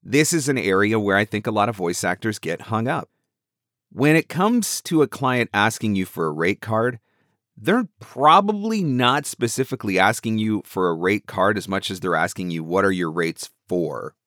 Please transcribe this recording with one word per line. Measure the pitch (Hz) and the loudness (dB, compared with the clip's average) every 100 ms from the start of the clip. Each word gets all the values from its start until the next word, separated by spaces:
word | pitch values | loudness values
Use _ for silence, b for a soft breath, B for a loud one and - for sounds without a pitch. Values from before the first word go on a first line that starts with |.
This | 87 135 151 | 2 2 2
is | 170 131 | 0 0
an | 135 | 0
area | 92 95 104 110 | 2 2 2 2
where | 101 98 | 2 2
I | 107 | 2
think | 107 110 | -2 -2
a | |
lot | 107 104 | 0 0
of | 101 | 0
voice | 87 87 | -4 -2
actors | 92 87 - 104 | -2 -2 -4 -4
get | 80 82 | -6 -8
hung | - 110 117 | -4 -4 -2
up. | 156 - _ _ _ _ _ _ _ _ | -4 -8 _ _ _ _ _ _ _ _
When | - 143 160 | 0 4 4
it | - | 2
comes | 147 202 240 208 - | -2 2 2 0 -6
to | - 160 | -2 2
a | 139 | 2
client | - 127 123 117 | 0 -2 0 0
asking | 104 107 - 110 98 | 2 0 0 -2 0
you | 90 | -2
for | - 82 | -2 -4
a | |
rate | 76 85 104 | 0 0 -2
card, | - 113 120 120 _ _ _ _ _ - | -2 -2 -2 -4 _ _ _ _ _ -8
they're | 110 226 214 _ | 0 0 0 _
probably | - 127 147 175 202 208 214 220 | -18 2 6 6 4 -2 -2 -2
not | 165 123 123 139 143 | 0 2 2 2 -4
specifically | - 117 - 127 131 107 92 | -4 -4 -2 -4 -4 -2 2
asking | 95 113 113 110 | 2 2 -2 -2
you | 110 107 - | 0 -2 -4
for | - 90 | -2 0
a | 82 | 0
rate | 90 101 - | 0 0 -2
card | - 95 104 | 0 2 2
as | 90 | -4
much | 98 - | -6 -4
as | 95 | -6
they're | 92 82 | -2 0
asking | 85 - 90 | -2 -4 -6
you, | 82 | -6
"What | 80 90 98 | -2 2 2
are | |
your | 95 85 | 0 -2
rates | 82 82 80 - _ _ | -2 -2 -4 -14 _ _
for | 90 80 64 - _ | -2 -2 -6 -12 _